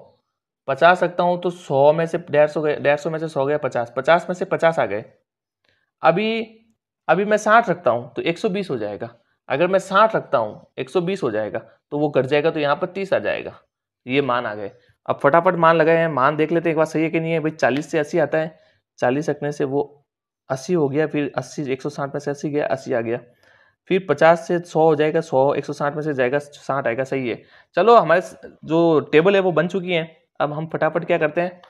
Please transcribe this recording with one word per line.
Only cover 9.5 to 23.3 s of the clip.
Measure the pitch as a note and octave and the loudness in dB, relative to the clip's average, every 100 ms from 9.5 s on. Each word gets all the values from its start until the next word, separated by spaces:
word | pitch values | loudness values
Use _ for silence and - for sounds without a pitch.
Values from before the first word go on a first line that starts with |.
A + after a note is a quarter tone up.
| C#3 F3+ | 0 2
मैं | F#3+ | 2
साठ | F#3+ F#3+ A3 E3 | 2 4 4 2
रखता | - C3 | 0 -2
हूँ | G#2+ - _ - | -2 -8 _ -12
एक | C3+ | -4
सौ | F#3+ | -2
बीस | F3 G3 | -2 -2
हो | C3+ | -2
जाएगा, | G#2+ G#2 A2+ - _ - | -2 -4 -8 -12 _ -8
तो | D3 | -2
वो | D3 | 0
कट | C#3 B2+ | 0 2
जाएगा, | D3 E3 | 2 0
तो | D#3 | -2
यहाँ | C#3+ D3 | -2 -2
पर | F3+ | -4
तीस | F#3+ F#3+ | -8 -4
आ | A2+ | -2
जाएगा। | G2+ A1+ D2 - _ _ _ _ B2 | -2 -4 -8 -16 _ _ _ _ -4
ये | C3+ | -2
मान | C3+ B2 A#2 | 0 -2 -4
आ | G#2+ | -8
गए। | G2+ - _ _ - | -12 -14 _ _ -8
अब | B2+ | 0
फटाफट | C#3+ E3 F#3 E3+ | 4 4 2 4
मान | E3 E3 | 4 6
लगाए | D#3 E3 | 4 4
हैं, | E3 | 2
मान | C#3 C3+ D3+ | 2 0 2
देख | D#3 | 0
लेते | E3+ E3+ | 0 0
हैं | |
एक | D#3 | 0
बार | D#3 | 0
सही | D#3 | 0
है | D#3+ | -2
कि | E3 | -2
नहीं | D#3+ | -2
है। | E3 | -2
भाई | D3+ | -2
चालीस | D#3 B2+ C3+ D3+ | 0 0 0 -2
से | D#3+ | -4
अस्सी | D3 F3 | -2 0
आता | D3 D#3+ | 0 -2
है, | D#3+ - _ _ _ - | -4 -10 _ _ _ -4
चालीस | B2+ C3+ D#3 | -2 0 -4
रखने | C#3+ D3 | -4 -6
से | D3 C#3 | -4 -4
वो | C#3 - _ _ _ _ _ - | -2 -6 _ _ _ _ _ -8
अस्सी | C3 - | -8 -2
हो | F3 C#3 | 0 0
गया, | C#3+ D3+ | 0 -2
फिर | D3 C#3+ - | -2 -4 -6
अस्सी, | C3+ - | -8 -8
एक | C#3 C3 | -6 -6
सौ | D3+ | -6
साठ | D3 C#3 | -8 -8
में | D3 | -8
से | D3 | -8
अस्सी | C#3+ D#3+ | -8 -4
गया, | D3 - | -4 -4
अस्सी | C3+ B2 | -4 -4
आ | B2 | -4
गया, | A#2 A#2+ - | -4 -6 -8